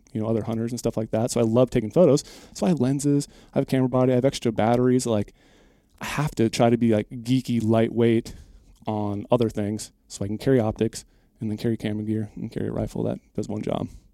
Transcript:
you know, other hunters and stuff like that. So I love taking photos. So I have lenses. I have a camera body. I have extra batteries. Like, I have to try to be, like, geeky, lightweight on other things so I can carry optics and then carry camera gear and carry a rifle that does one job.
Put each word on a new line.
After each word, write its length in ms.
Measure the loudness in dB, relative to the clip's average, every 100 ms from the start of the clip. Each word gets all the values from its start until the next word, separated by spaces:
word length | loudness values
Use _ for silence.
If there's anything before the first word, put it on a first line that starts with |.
| _
you 80 | -6
know, 60 | -2
other 160 | -2
hunters 280 | -2 -4 -4
and 80 | -4
stuff 160 | -4 -4
like 160 | -2
that. 200 | -2 -2
So 100 | 0
I 20 |
love 260 | 2 4 2
taking 200 | 0 0
photos. 320 | 4 6 4 0 -18 -16
So 120 | -4 0
I 40 |
have 100 | 2
lenses. 480 | 0 0 0 0 -2 -12 -6
I 40 | -4
have 60 |
a 20 | 0
camera 240 | 0 2
body. 240 | 2 4
I 20 | 4
have 80 |
extra 300 | 2 0 -2
batteries. 520 | 2 2 4 4 2 2
Like, 280 | -2 -2 _ _ _ _ _ _ -12
I 60 | -8
have 280 | -4 -2 0
to 140 | 0
try 200 | 4 4
to 80 | 4
be, 160 | 2
like, 160 | 2 0
geeky, 520 | -6 -2 0 0 -2
lightweight 720 | 2 2 2 2 2 2 -2 -14 -20 -20 -20 -14 -6
on 380 | -4 -4 -4 0
other 200 | 2 2
things 420 | -2 -4 -4 -10 _ -16
so 160 | -10
I 40 | -8
can 100 | -4
carry 240 | 2 2
optics 420 | 2 0 -2 -4 -18 _ _ -10
and 100 | -6
then 60 | -4
carry 180 | -4 -2
camera 300 | -4 -6 -4
gear 240 | -4 -6 -8
and 140 | -10
carry 200 | -6 -6
a 20 |
rifle 320 | -4 -6 -4
that 160 | -6 -6 _
does 160 | -10 -6
one 120 | -6
job. 280 | -4 -4 -6 -12 _